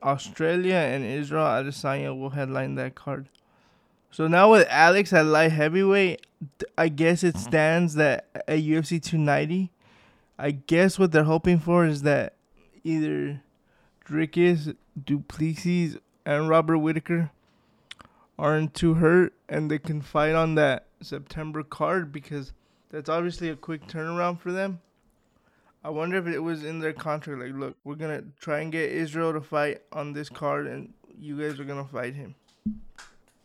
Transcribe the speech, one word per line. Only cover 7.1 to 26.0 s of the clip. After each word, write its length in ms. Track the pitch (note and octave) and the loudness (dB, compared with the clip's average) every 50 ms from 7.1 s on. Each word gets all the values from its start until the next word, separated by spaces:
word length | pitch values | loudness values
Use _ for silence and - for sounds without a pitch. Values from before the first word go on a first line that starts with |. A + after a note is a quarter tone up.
| F3 E3+ F#3 | 4 4 2
it 120 | F3 - | 0 0
stands 580 | F#3 - B2 C#3 D#3 D#3 D#3 D#3+ F3 F3 E3 D3 | -2 -2 0 2 4 4 4 4 2 2 2 2
that 340 | D3+ D3+ C#3+ A#2+ - - _ - - - | 2 4 4 2 0 -4 _ -14 -10 -4
at 140 | - D#3 D#3 | -2 -2 0
U 180 | D#3 D3+ D#3 E3 | 2 2 0 0
F 80 | D#3 | 0
C 140 | - F3 D#3+ | 0 -4 -4
two 180 | - - E3+ D#3 | -4 -2 0 0
ninety, 540 | D3+ D3 C#3+ C#3+ D3+ D#3 F3 F#3 F#3+ F3 - _ _ _ _ _ _ _ _ _ _ _ _ - | 2 2 2 0 0 0 -2 -2 -2 -4 -6 _ _ _ _ _ _ _ _ _ _ _ _ -6
I 140 | C#3 D3 | -4 -4
guess 460 | D3 C3+ - - E3 E3+ F#3+ F#3+ - F#3+ | -4 -6 -2 0 4 4 4 4 4 2
what 140 | F#3+ F3 | 2 4
they're 120 | D#3+ D#3 D3+ | 4 4 4
hoping 340 | D#3 D#3+ D#3+ - F3+ F3 E3 | 4 2 2 4 4 2 2
for 260 | D3+ F3 F3 F3 E3+ | 2 2 4 4 4
is 180 | D#3 D3 C#3 | 2 0 0
that 320 | C#3+ D3 C#3 C3 G#2 - - _ _ _ _ _ _ _ _ _ - | 0 0 0 0 -2 -4 -8 _ _ _ _ _ _ _ _ _ -4
either 580 | D#3+ D#3+ D#3 D3+ D3+ D3 D3 C#3+ C#3+ C#3+ C#3 - _ _ _ _ _ _ _ _ _ _ _ _ | -2 -2 0 -2 -2 -2 -4 -4 -6 -8 -10 -14 _ _ _ _ _ _ _ _ _ _ _ _
Dricus, 720 | - D3 D#3 D#3+ D3+ - E3+ F3 F3 F3 D#3 D3 D#3 - - _ _ _ D3 | -6 -4 -2 -2 0 2 4 4 4 4 2 -2 -6 -10 -12 _ _ _ -12
du 160 | C3+ - D3 C#3+ | -4 -4 -4 -4
Plessis, 800 | - - - - D#3 D#3+ D#3 - - F3 F3+ F3 F3 D3+ - - - _ _ _ _ | -4 -8 -6 -4 -4 -4 -4 -2 -2 0 0 2 0 -2 -4 -10 -16 _ _ _ _
and 240 | - D3 D3 D#3 D#3+ | -2 -2 0 2 4
Robert 300 | D#3+ E3 D#3+ D#3+ E3 D#3 | 4 4 4 4 2 2
Whitaker 520 | D3+ D#3+ D#3 D#3+ - - E3+ E3+ D#3+ D3 - _ _ _ _ _ _ _ _ _ _ _ - - - - _ _ _ _ _ - | 2 0 -2 -2 -2 -2 -2 -2 -2 -4 -6 _ _ _ _ _ _ _ _ _ _ _ -20 -20 -20 -20 _ _ _ _ _ -4
aren't 360 | D3+ D3 D#3 D#3 D#3 C#3+ - | 0 0 2 0 0 -2 -2
too 200 | - F3 E3 D#3+ | 0 2 2 4
hurt, 380 | E3 E3 D#3 F3 F3+ F3 - - _ _ - | 4 4 6 6 6 4 4 0 _ _ -6
and 220 | D3+ D3+ D#3 D3+ | -4 -4 -2 -2
they 80 | D#3 D3 | -4 -4
can 240 | - D#3+ D3+ D3 | -4 -6 -6 -6
fight 320 | C3+ - - D3+ D3+ D#3 D#3+ | -8 -4 -2 0 0 2 2
on 200 | D#3+ E3 D#3+ D#3 | 2 0 2 2
that 320 | D#3 D3 C3+ B2+ - - _ _ _ | 2 2 2 2 -2 -6 _ _ _
September 640 | - - C#3 C3+ C#3 - - D#3 D#3 D#3 D3+ D#3 C#3+ | -14 -12 -12 -12 -12 -12 -12 -10 -10 -8 -8 -10 -10
card, 480 | D3 - - D3+ D#3 F3+ F#3 E3+ C#3+ | -12 -6 -4 -2 -2 -2 -2 -4 -6
because 400 | C#3+ D3 C3+ - D3+ C#3+ C3 - - - _ _ _ _ _ _ | -10 -14 -14 -12 -12 -10 -10 -12 -16 -20 _ _ _ _ _ _
that's 180 | - D3+ C3+ D3+ | -14 -12 -6 -4
obviously 400 | D#3+ E3+ F3 F3 E3+ - F3 D#3+ | -4 -2 -2 -4 -6 -6 -8 -8
a 80 | D3+ | -8
quick 320 | C3+ - - D#3+ D3 - - | -10 -10 -10 -10 -10 -12 -12
turnaround 500 | E3 D#3+ D#3 E3 E3+ F3 F3 F3 F3 E3+ | -10 -8 -8 -6 -4 -4 -4 -4 -4 -6
for 140 | - F3+ | -8 -8
them. 280 | F3+ F#3+ G3 G3 F#3 E3+ - _ _ _ _ _ _ _ _ _ _ _ _ _ _ _ _ _ _ _ - | -6 -4 -6 -6 -8 -10 -14 _ _ _ _ _ _ _ _ _ _ _ _ _ _ _ _ _ _ _ -12
I 60 | D3+ | -10
wonder 260 | D3+ D#3 | -6 -6